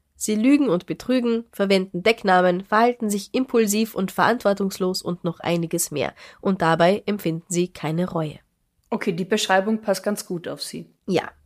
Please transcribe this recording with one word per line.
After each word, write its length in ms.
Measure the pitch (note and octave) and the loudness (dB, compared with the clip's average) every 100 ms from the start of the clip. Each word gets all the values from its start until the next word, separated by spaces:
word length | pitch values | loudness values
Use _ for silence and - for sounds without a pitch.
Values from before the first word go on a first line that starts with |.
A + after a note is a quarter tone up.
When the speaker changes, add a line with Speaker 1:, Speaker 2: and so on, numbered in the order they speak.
| _ - | _ -8
Speaker 1:
Sie 200 | - G#3+ | -4 2
lügen 340 | A#3+ C#4+ C4+ | 4 4 4
und 160 | B3+ - | 0 -2
betrügen, 580 | - - B3+ A#3+ A#3 A#3 | -6 -2 0 2 -2 -2
verwenden 500 | - G3+ G3 F#3+ F3+ | -2 2 2 0 -2
Decknamen, 600 | G3+ A3+ G3 F3+ F3+ F3+ | 0 2 4 4 4 2
verhalten 460 | G3 G#3+ A#3 A#3+ A3 | 0 2 2 2 -2
sich 240 | G3+ G3+ | -4 -2
impulsiv 600 | B3+ C4 A#3+ A3 G#3 A3 | -4 0 2 2 2 -2
und 180 | - F#3+ | -2 -4
verantwortungslos 920 | - F3+ A#3+ G3+ G3+ G3 - F#3 F#3 | 0 0 2 0 0 -2 -2 -2 -2
und 220 | - F3 E3+ | -6 -4 -4
noch 160 | E3 | -4
einiges 500 | - E3+ E3 E3+ - | -2 -2 -2 -4 -4
mehr. 220 | D3 - - - - | -4 -4 -6 -20 -6
Und 220 | G3+ F#3+ | -2 0
dabei 420 | E3 E3 E3+ G3+ - | 2 4 4 2 -2
empfinden 400 | G3+ F3 E3 - | -4 -4 -4 -4
sie 180 | F3 F3 | -2 -2
keine 420 | - D3+ D#3+ F3+ | -4 -4 -2 -2
Reue. 300 | E3+ D3+ - _ _ _ _ - | -4 -6 -8 _ _ _ _ -8
Speaker 2:
Okay, 220 | A3 - | -6 -4
die 140 | E3+ F#3 | -4 -2
Beschreibung 560 | G#3+ - F#3+ G3 A3 | -2 2 2 2 -2
passt 200 | G#3+ F#3+ | -2 -2
ganz 240 | - G#3 - | -2 -6 -6
gut 220 | F3 E3 | -8 -8
auf 160 | C#3+ | -12
sie. 260 | - - E3+ _ - | -12 -12 -14 _ -4
Speaker 1:
Ja, 220 | F3+ - - | -2 -2 -10